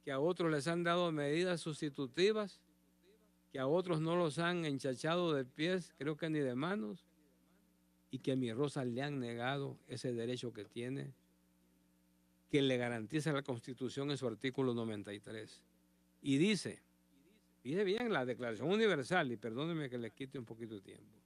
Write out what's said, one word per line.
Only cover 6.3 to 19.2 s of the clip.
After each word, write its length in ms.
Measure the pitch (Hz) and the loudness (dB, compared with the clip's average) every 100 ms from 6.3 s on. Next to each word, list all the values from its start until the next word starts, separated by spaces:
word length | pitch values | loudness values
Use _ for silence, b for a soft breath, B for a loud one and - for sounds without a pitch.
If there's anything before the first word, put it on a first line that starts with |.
| 156 | 2
de 160 | 135 123 | 2 0
manos, 520 | 156 208 214 190 _ _ _ _ _ _ _ _ _ _ _ | 0 -2 -4 -8 _ _ _ _ _ _ _ _ _ _ _
y 80 | 131 | -4
que 140 | - | 0
a 20 | 131 | 2
mi 160 | 123 | 0
Rosa 320 | 113 143 147 | 0 -2 0
le 180 | 127 117 | -2 -2
han 200 | 143 139 | -4 -4
negado 580 | 120 117 123 143 139 127 - | -4 -4 -2 -2 -4 -8 -12
ese 240 | 117 131 | -6 -4
derecho 400 | 120 117 127 123 | -2 -2 -4 -6
que 140 | 110 101 | -8 -12
tiene, 480 | 117 120 135 139 - _ _ _ _ _ _ _ _ _ _ _ _ _ | -8 -6 -6 -8 -14 _ _ _ _ _ _ _ _ _ _ _ _ _
que 120 | 147 | 4
le 160 | 135 127 | 4 2
garantiza 560 | 120 120 107 156 151 | 0 -2 -2 -2 0
la 80 | 139 | 0
Constitución 720 | 139 120 - 123 127 135 143 | -2 -6 -6 -6 -6 -4 -2
en 60 | 139 | -2
su 100 | 127 | -2
artículo 460 | 107 135 131 131 | -2 -4 0 2
noventa 400 | 120 113 104 98 | 2 -2 -4 -6
y 60 | 101 | -10
tres. 440 | 110 110 107 - _ _ _ _ _ _ | -10 -12 -12 -18 _ _ _ _ _ _
Y 160 | 143 135 | 0 4
dice, 460 | 190 202 113 95 _ _ _ _ _ - _ _ | 4 4 -2 -10 _ _ _ _ _ -20 _ _
dice 200 | 120 170 | -4 0
bien 300 | 202 214 240 | 2 2 2
la 120 | 170 127 | 0 0
Declaración 440 | 113 120 107 131 | -2 -4 -2 0
Universal, 640 | 208 220 160 123 180 | 4 4 4 2 2